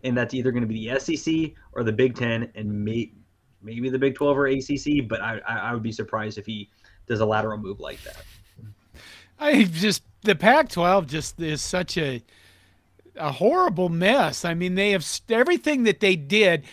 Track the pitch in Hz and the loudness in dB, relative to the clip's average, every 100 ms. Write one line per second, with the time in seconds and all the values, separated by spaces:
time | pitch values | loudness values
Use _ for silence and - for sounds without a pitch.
0 | 127 123 117 131 123 123 113 110 110 131 | 0 0 0 0 0 0 -2 -4 -4 -6
1 | - 151 - 160 156 - _ - 113 107 | -4 -4 -2 -2 -2 -8 _ -4 -4 2
2 | 131 120 117 113 117 - 107 104 104 117 | 0 0 -2 -2 -4 -8 -6 -4 -4 -4
3 | 107 - _ _ _ _ 101 117 127 131 | -6 -12 _ _ _ _ -14 -8 -4 0
4 | 139 131 143 139 135 135 131 143 147 147 | 0 0 0 2 2 0 -2 -4 0 0
5 | 117 110 107 113 - 113 107 120 113 110 | 0 -2 -4 -6 -6 -6 -4 -4 -6 -6
6 | 107 113 107 107 101 107 101 _ _ _ | -6 -4 -6 -8 -10 -12 -12 _ _ _
7 | - 110 107 107 110 107 98 101 73 76 | -6 0 2 2 -2 -6 -10 -10 -12 -14
8 | - - - - _ - 110 - _ - | -16 -18 -20 -20 _ -20 -20 -20 _ -20
9 | - - _ _ 302 269 196 160 208 - | -20 -20 _ _ 2 6 4 2 0 0
10 | _ _ 214 180 202 285 277 - 175 196 | _ _ 0 4 6 6 4 0 4 4
11 | 147 156 147 - 165 151 - 185 180 - | 2 -6 -8 -8 -6 -4 -4 -4 -2 -2
12 | 147 123 _ _ _ _ _ _ _ _ | -2 -4 _ _ _ _ _ _ _ _
13 | _ - 151 135 196 359 359 175 180 165 | _ -6 -6 2 2 4 2 2 0 2
14 | 185 262 165 - 175 165 180 180 208 196 | 4 4 2 0 -4 -2 -2 0 2 0
15 | - - - 226 254 359 - 285 226 - | -2 -10 -2 2 2 2 0 2 2 4
16 | 196 185 139 208 202 165 - | 2 2 2 4 4 4 -4